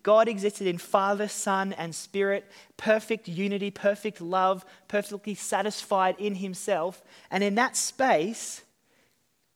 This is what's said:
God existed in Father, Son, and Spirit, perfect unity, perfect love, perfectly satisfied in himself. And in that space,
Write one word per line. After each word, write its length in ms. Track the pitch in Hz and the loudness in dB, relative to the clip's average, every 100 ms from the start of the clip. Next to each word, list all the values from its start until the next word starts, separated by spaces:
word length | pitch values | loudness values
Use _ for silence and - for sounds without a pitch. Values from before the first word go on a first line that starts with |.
God 240 | - 214 226 | 6 6 6
existed 400 | 202 208 - 190 | 2 -2 -2 -2
in 100 | 175 | -2
Father, 500 | - 202 196 202 208 | 0 2 2 0 -2
Son, 460 | - 214 190 196 | -4 0 0 0
and 220 | 190 165 156 | -4 -8 -10
Spirit, 500 | - 196 196 196 - - - - | -8 -2 0 0 -4 -20 -20 -6
perfect 500 | 220 220 - 220 - | 2 2 0 -6 -4
unity, 440 | 170 202 202 202 | -4 -2 -2 -4
perfect 500 | - 202 202 220 202 | 0 0 0 -4 -8
love, 420 | 170 185 185 190 - - - | -4 2 2 0 -6 -20 -4
perfectly 460 | 208 202 202 214 | -4 -4 -8 -8
satisfied 840 | 196 - 190 208 - - 196 185 185 | -8 -2 -2 -2 -4 -2 2 2 0
in 160 | 208 196 | -4 -4
himself. 640 | 196 180 - 180 175 - - - - | -6 -6 -2 -2 -2 -8 -20 -20 -6
And 120 | 190 | -2
in 120 | 202 202 | 0 2
that 200 | 254 - | 2 0
space, 840 | - - 262 170 185 226 - - - _ _ _ _ _ _ _ _ | -4 0 4 4 2 -4 -12 -14 -18 _ _ _ _ _ _ _ _